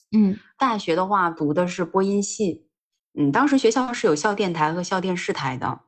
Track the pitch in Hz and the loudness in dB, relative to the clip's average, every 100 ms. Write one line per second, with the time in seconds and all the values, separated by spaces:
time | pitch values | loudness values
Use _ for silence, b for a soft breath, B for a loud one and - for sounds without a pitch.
0 | _ 214 196 208 B - 262 208 175 165 | _ 2 4 0 B -2 -2 0 0 0
1 | 190 202 170 160 147 151 175 180 170 190 | 2 2 0 0 0 0 -2 -2 -2 0
2 | 196 202 196 - 190 - _ _ _ _ | 0 0 -2 -2 -4 -4 _ _ _ _
3 | _ - 143 185 277 269 220 262 254 240 | _ -2 0 2 2 4 4 2 -2 0
4 | 208 220 214 202 190 165 156 170 175 190 | 0 2 0 0 -2 0 -2 -2 -4 -2
5 | 185 180 - 196 135 127 - - | -2 -4 -4 -4 -4 -4 -6 -6